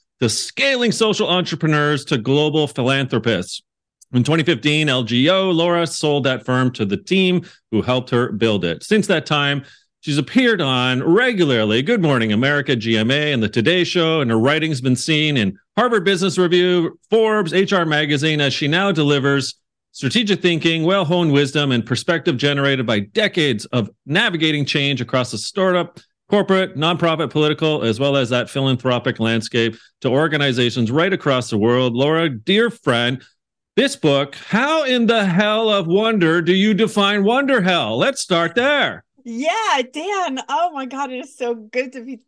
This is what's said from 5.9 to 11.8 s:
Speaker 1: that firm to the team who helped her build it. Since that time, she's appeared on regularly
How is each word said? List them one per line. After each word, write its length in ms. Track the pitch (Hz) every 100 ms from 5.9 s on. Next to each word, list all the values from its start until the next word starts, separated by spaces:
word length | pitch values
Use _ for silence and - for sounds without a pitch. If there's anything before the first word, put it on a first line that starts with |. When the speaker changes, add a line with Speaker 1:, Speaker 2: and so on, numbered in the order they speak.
| - 151 143 131
Speaker 1:
that 180 | 131
firm 260 | - 127 127
to 100 | 123
the 140 | 101 98
team 480 | - 190 185 180 175 - -
who 100 | 107
helped 280 | 107 127 127
her 240 | 123 123
build 320 | 101 113 104 85
it. 180 | 82
Since 240 | - 214 202
that 180 | 165 -
time, 380 | 151 143 143 135 - _ _
she's 160 | - 143
appeared 420 | 135 254 247 208
on 420 | 139 127 127 127
regularly 800 | 143 190 254 208 151 120 107 113